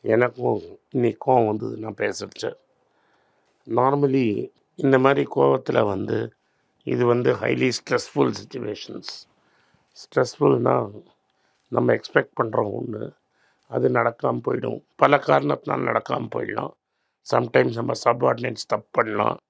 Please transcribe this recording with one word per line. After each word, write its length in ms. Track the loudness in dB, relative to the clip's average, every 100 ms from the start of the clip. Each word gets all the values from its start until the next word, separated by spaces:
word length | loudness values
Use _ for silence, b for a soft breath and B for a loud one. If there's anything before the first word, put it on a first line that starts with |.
| 2
எனக்கும் 440 | 2 2 -2 -4 -4 -6 -20 _ 0
இன்னைக்கு 240 | 0 -2 2
கோவம் 240 | 4 4
வந்தது 260 | 0 -6 -8
நான் 140 | -12 -4
பேசுறச்ச. 480 | -4 -4 -12 -10 -10 -10 _ _ _ _ _ _ _ _ _ _ -4 0
Normally 460 | 2 2 2 2 2 -2 -6 _ _ -4 2
இந்த 140 | 4 4
மாதிரி 200 | 2 0 2
கோவத்துல 480 | 2 2 0 0 2
வந்து 240 | 0 -2 -4 -4 _ _ _ _ _ -4
இது 120 | 0 2
வந்து 220 | 4 2 0
highly 260 | 0 0 0 -2
stressful 520 | -4 -4 -2 0 0 0
situations. 640 | -10 -10 -8 -10 -12 -14 -14 -18 -20 _ _ _ _ _ _ -20
ஸ்ட்ரெஸ்ஃபுல்னா 760 | -6 -2 -2 2 2 4 2 2 -2 -10 -20 _ _ _ _ _ _ 0
நம்ம 100 | 2 0
எக்ஸ்பெக்ட் 360 | 0 -2 -2 -4
பண்றோம் 320 | -2 -2 -2 -6
ஒண்ணு, 240 | -8 -10 -12 _ _ _ _ _ _ -2
அது 120 | 0 2
நடக்காம 440 | 0 -2 -4 -2 -4
போயிடும். 340 | -4 -4 -8 _ _
பல 180 | 4 4 4
காரணத்தினால 580 | 0 2 -4 -4 -4 -2
நடக்காம 380 | -2 -2 -6 -4 -6
போயிடலாம். 380 | -6 -6 -8 -12 _ _ _ _ 0
Sometimes 400 | 0 4 2 2 0
நம்ம 180 | -4 0 0
சபார்டினேட்ஸ் 640 | 2 2 0 -4 -8 -6
தப்பு 180 | -6 -2 -2
பண்ணலாம். 400 | 0 0 0 -2 _